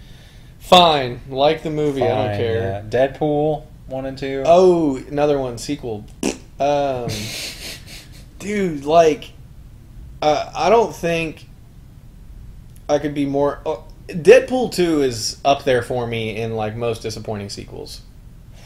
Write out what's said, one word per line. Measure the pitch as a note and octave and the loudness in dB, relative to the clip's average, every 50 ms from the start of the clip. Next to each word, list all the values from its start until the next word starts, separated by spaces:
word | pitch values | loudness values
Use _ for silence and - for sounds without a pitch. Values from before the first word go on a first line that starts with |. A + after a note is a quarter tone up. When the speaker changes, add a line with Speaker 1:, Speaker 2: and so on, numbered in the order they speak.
| - - - - - - - - - - - - | -20 -20 -20 -20 -20 -20 -20 -20 -20 -20 -20 -20
Speaker 1:
Fine, | - - F#3 F3+ F3 E3 D#3 C#3+ C3 B2 A#2+ A2+ - C3+ | 2 6 6 8 8 6 4 2 0 -4 -6 -10 -12 -8
like | C3+ C3 C#3 D3+ D#3+ D#3+ | -2 2 2 2 2 0
the | - E3 | -4 -6
movie, | D3+ D3+ D3+ D3 C#3 C3+ | -4 -2 -2 0 0 0
I | B2 A#2+ | 0 0
don't | A#2 G#2+ G#2+ G#2+ | 0 0 -2 -2
Speaker 2:
Fine, | G#2 G2+ | -2 -2
Speaker 1:
care. | A#2+ A#2 A2+ A2+ | -2 -2 -2 -2
Speaker 2:
yeah. | - F#2+ G2 G2+ G#2+ G#2+ | -2 -4 -6 -6 -6 -2
Deadpool | G#2+ A#2+ C3 C#3 C#3 - D#3+ D3+ D3 D3 D3+ D#3 D3+ C#3+ - - - - - | 0 2 2 0 0 -2 -2 0 0 0 0 0 -2 -4 -6 -14 -20 -20 -14
one | - C3 C3 C3 | -10 -10 -8 -8
and | C3+ C3+ | -8 -8
two. | B2+ C#3 C3+ C3+ C3+ C3+ | -8 -6 -6 -4 0 4
Speaker 1:
Oh, | C#3+ E3+ F3+ F#3+ F#3 F3 E3+ D#3+ D3 C3+ | 6 6 8 8 8 6 6 4 0 0
another | B2+ - - C#3+ C#3+ D3 D3+ D3 C#3 | -2 -6 -6 -2 0 2 2 2 0
one, | C3+ B2+ A#2+ A#2 | 0 -4 -6 -8
sequel. | - - D3 C#3 - A#2+ A2 G#2 A2 - - - - - - - - - - - | -8 -8 -8 -6 -6 -8 -8 -8 -10 -14 -10 -6 -4 -4 -4 -6 -10 -16 -6 -2
Um, | C#3 C#3+ C#3+ C#3+ C#3+ C#3 C3 B2 A#2+ A2+ G#2+ G#2+ G#2+ A2 - - - - - - - - - | 0 2 2 2 0 0 -2 -4 -4 -6 -6 -6 -8 -8 -10 -10 -10 -12 -12 -12 -14 -14 -14
Speaker 2:
<laughs> | - - - - - - - - - - - - - | -16 -16 -18 -18 -18 -18 -20 -20 -20 -20 -20 -18 -12
Speaker 1:
dude, | F3+ G3 G#3 G#3 G3 F3+ D#3 C#3+ C3+ | -8 -4 -2 -2 -2 -2 -2 -4 0
like, | D3 D#3 E3+ E3 D#3+ D3 D3 - - - - - - - - - - - - - - - - - - - - | 4 6 6 6 6 4 2 -2 -12 -18 -20 -20 -20 -20 -20 -20 -20 -20 -20 -20 -20 -20 -18 -18 -18 -10 -2
uh, | D3+ D3+ D3+ C3 - - - | 0 0 2 0 -2 -4 -4
I | - D#3 F3+ | -2 2 4
don't | G#3+ A#3 A3 E3 D3 | 4 4 4 2 -2
think | - - E3+ E3+ E3 E3 D#3 C3+ - - - - - - - - - - - - - - - - - - - - - - - - - - - - - - - | -4 -4 -2 -2 -2 -4 -6 -8 -12 -16 -20 -20 -20 -20 -20 -20 -20 -20 -20 -20 -20 -20 -20 -20 -20 -20 -20 -18 -18 -18 -18 -18 -18 -20 -20 -20 -12 -4 -2
I | D3 D3 | -2 0
could | D3 D3+ C#3+ | 0 -2 -4
be | C#3+ C#3+ | -4 -2
more. | C#3 C#3 C#3 C#3+ C#3+ C#3 - - | -2 0 0 0 0 -2 -4 -6
Uh, | D#3 D#3 - - - - - - - | -8 -8 -8 -10 -16 -20 -20 -16 -12
Deadpool | - F3 C#3+ F#3+ A#3 C4 C4 - B3 B3+ B3 F3+ | -10 4 8 8 8 8 8 4 0 -2 -2 -2
two | - - F3+ E3+ D#3+ D3 | 0 0 0 2 2 2
is | C#3 C3 A#2+ A2 A2 - - - - | 2 0 0 -2 -6 -8 -8 -2 2
up | C#3 C#3 - - | 2 2 2 2
there | C#3+ C3 A#2+ | 2 2 2
for | A#2 - C3 B2 A#2+ | 0 -2 -4 -4 -4
me | A#2 A#2 A2+ A2+ A2 G#2 | -4 -4 -4 -4 -4 -6
in, | G#2+ A2+ A2+ A2+ | -6 -6 -4 -4
like, | A2 G#2+ G#2+ G#2+ | -4 -4 -6 -6
most | A#2 A#2 A#2 A2 G#2+ | -4 -4 -4 -4 -4
disappointing | - A2+ G#2+ A2+ A2 - G#2+ G2+ G2+ G2+ | -6 -8 -8 -8 -8 -8 -8 -8 -8 -10
sequels. | - - G#2 G2+ G2 F2+ F#2+ G2 - - - - - - - - - - - - - - - | -12 -14 -14 -14 -14 -14 -14 -14 -16 -18 -18 -20 -20 -20 -20 -20 -20 -20 -20 -20 -20 -20 -20